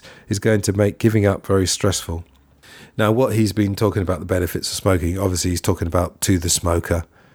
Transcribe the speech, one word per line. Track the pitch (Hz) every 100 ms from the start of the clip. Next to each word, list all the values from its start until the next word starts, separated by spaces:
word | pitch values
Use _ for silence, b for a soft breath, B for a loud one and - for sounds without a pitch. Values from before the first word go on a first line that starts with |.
| B B -
is | 104
going | 117 110
to | -
make | 98 104 -
giving | 113 107 101
up | 98 -
very | 98 92
stressful. | - 104 95 - 82 - _ _ _ B B B -
Now, | 107
what | 113 131
he's | 110 110
been | 98 101 98
talking | 107 101
about, | 87 87
the | 87
benefits | 92 87 - -
of | -
smoking, | 101 92 85 95
obviously | 98 90 92
he's | 87
talking | - 92 85
about | 90 87 -
to | - 95
the | 85
smoker, | - 90 85 - 85 - b b